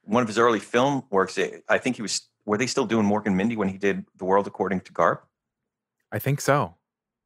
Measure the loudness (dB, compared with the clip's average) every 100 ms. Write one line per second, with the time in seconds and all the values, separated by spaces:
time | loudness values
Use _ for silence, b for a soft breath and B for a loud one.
0 | -2 0 2 2 2 2 0 0 2 0
1 | -2 0 0 0 -4 -4 -2 0 0 -4
2 | -6 -8 _ _ -4 -2 0 0 0 2
3 | 2 0 0 0 0 0 -4 0 -2 -2
4 | -8 -8 0 0 0 -4 -2 -2 -6 2
5 | 2 2 _ _ _ _ _ _ _ _
6 | -10 -6 -4 -2 0 0 0 -10 _ _
7 | _ _